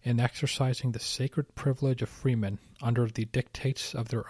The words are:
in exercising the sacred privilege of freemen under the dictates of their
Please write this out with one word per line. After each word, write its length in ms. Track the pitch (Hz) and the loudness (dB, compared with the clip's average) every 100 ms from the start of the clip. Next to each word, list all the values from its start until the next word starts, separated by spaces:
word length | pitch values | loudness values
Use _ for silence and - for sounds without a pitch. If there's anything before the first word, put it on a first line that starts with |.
in 160 | 123 120 | 0 2
exercising 720 | 120 - 143 - 131 123 127 | 2 0 -4 0 0 2 -2
the 80 | 110 | -2
sacred 560 | - - 135 - 143 - | -6 -2 -2 -2 -4 -2
privilege 460 | 139 131 135 123 | 0 2 2 0
of 80 | 107 | -2
freemen 500 | - 135 117 101 101 - - | -2 0 2 0 -4 -10 -4
under 260 | 120 117 117 | 2 2 2
the 180 | 117 113 | 0 0
dictates 720 | 131 - - 131 - - - | -2 -2 -4 -2 -2 -4 -6
of 140 | 113 | -2
their 160 | 117 | -4